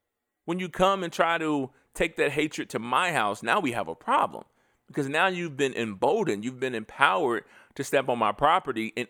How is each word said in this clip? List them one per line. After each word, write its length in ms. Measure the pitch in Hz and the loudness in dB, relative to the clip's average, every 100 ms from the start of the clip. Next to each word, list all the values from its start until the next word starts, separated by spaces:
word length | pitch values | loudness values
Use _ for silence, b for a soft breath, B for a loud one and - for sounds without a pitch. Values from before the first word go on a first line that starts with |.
| _ _ _ _ - | _ _ _ _ -8
When 140 | 180 | -6
you 100 | 185 | -6
come 340 | - 190 196 | 2 4 4
and 80 | 170 | -2
try 260 | - 165 170 | 0 2 2
to 340 | 160 147 131 b b | 0 0 -2 b b
take 220 | - 175 165 | -4 -2 0
that 160 | 143 | 0
hatred 380 | 143 156 - 135 | 2 -2 -4 -6
to 100 | 120 | -6
my 320 | 120 131 180 | 0 0 2
house, 320 | 143 107 107 | 2 0 -2
now 160 | 113 190 | 0 0
we 140 | 147 | 0
have 140 | 117 82 | -2 -6
a 80 | 85 | -8
problem. 500 | - 277 - - - _ _ _ _ | -2 0 0 -4 -16 _ _ _ _
Because 200 | 151 139 | -6 -2
now 200 | 151 190 | 2 2
you've 300 | 180 170 135 | 0 -6 -2
been 180 | 135 - | -2 0
emboldened, 680 | 113 95 131 214 170 104 | -4 0 2 2 0 -2
you've 160 | 117 127 | -6 -6
been 140 | 131 | -6
empowered 720 | 117 110 - 143 185 139 113 - B B - | -4 -8 2 2 4 0 -2 -4 B B -10
to 80 | |
step 260 | 135 143 135 | -2 0 0
on 80 | 120 | 2
my 140 | 107 | 0
property 640 | 104 143 180 147 113 110 | 2 4 4 0 -4 -4
and 100 | - | -6